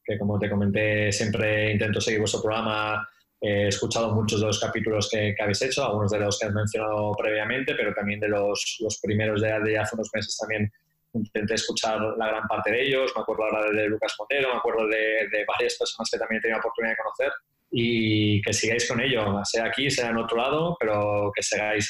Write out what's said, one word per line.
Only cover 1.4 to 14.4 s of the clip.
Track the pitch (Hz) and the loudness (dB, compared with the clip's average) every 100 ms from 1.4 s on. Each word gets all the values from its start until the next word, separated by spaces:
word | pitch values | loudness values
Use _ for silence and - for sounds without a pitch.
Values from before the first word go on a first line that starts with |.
| 107 107 107 | 0 2 2
intento | 104 110 107 | 2 0 0
seguir | 117 110 | 0 0
vuestro | 107 113 | 0 0
programa. | 110 110 110 107 107 104 - _ _ - | 0 0 0 0 2 0 -2 _ _ -6
He | 107 101 101 | 0 2 2
escuchado | - 110 117 113 | 0 -2 0 2
muchos | 110 107 107 | 2 2 2
de | 107 | 0
los | 104 | 0
capítulos | 110 113 110 107 98 | -2 -2 0 0 0
que, | 110 104 101 | 0 0 0
que | |
habéis | 104 98 | -2 0
hecho, | 131 131 127 | -2 0 0
algunos | 104 101 | 0 0
de | 104 | 0
los | 104 98 | 0 0
que | 107 | -2
has | |
mencionado | 104 107 110 107 107 104 101 | 0 0 -2 -2 0 -2 0
previamente, | 110 107 107 131 127 117 | 0 0 0 -2 -2 -2
pero | 104 | -2
también | 104 104 104 | -2 -2 -2
de | 107 | 0
los, | 104 101 98 - - | 0 0 0 -4 -4
los | 110 - | -4 -4
primeros | 104 107 107 104 | -2 0 2 2
de, | 107 107 | 0 0
de | 107 107 | 0 0
hace | 107 113 | -2 -4
unos | 107 | -4
meses | 110 107 - | -4 -6 -6
también | 107 107 104 - _ _ _ | -4 -2 -2 -6 _ _ _
intenté | 117 107 110 104 | -6 -4 -2 -2
escuchar | 110 - - 113 107 107 113 | -2 -2 -2 -2 0 -2 -2
la | 110 | -2
gran | 110 110 | -2 -2
parte | 110 107 | -2 0
de | 117 | 0
ellos. | 139 131 127 110 | 2 0 0 -2
Me | |
acuerdo | 107 110 | -4 -2
ahora | 107 107 107 | 0 0 0
de | 107 107 | 2 0
Lucas | 107 107 - | 0 -4 -4
Montero, | 107 139 | -2 0